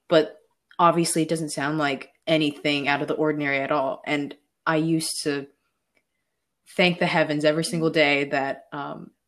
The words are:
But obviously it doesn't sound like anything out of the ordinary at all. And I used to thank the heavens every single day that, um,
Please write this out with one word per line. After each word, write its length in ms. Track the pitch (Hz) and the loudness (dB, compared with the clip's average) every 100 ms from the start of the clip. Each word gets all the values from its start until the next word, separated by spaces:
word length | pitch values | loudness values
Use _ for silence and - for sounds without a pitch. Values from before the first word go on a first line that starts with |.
| _ | _
But 300 | 165 151 - _ _ _ - | 4 4 -4 _ _ _ 2
obviously 420 | 170 165 170 170 | 4 4 0 0
it 80 | 156 | -2
doesn't 220 | 165 151 | -2 -4
sound 260 | - 143 156 | -4 -4 -2
like 320 | 147 135 - _ - | -2 -4 -8 _ 0
anything 600 | 160 151 143 151 143 139 | 2 0 -2 -2 0 0
out 140 | 143 | -2
of 60 | 147 | -2
the 60 | |
ordinary 440 | 147 156 151 143 139 | 0 0 0 -2 -2
at 100 | 135 | 0
all. 300 | 151 135 - - | 0 -2 -4 -4
And 280 | 147 143 - _ _ - | -4 -4 -10 _ _ -2
I 100 | 160 | 0
used 460 | 160 160 160 - | 0 0 -2 -6
to 240 | 156 143 139 _ _ _ _ _ _ _ _ _ _ _ _ | -4 -4 -8 _ _ _ _ _ _ _ _ _ _ _ _
thank 240 | - 180 175 | 2 2 2
the 80 | 175 | 0
heavens 380 | 165 151 151 | 2 0 2
every 200 | 151 156 | 2 2
single 260 | 160 170 160 | -2 -2 0
day 340 | 160 147 143 | 4 4 2
that, 400 | 139 143 135 131 - | 0 -2 -2 -6 -10
um, 380 | 151 143 151 - _ | -12 -10 -12 -16 _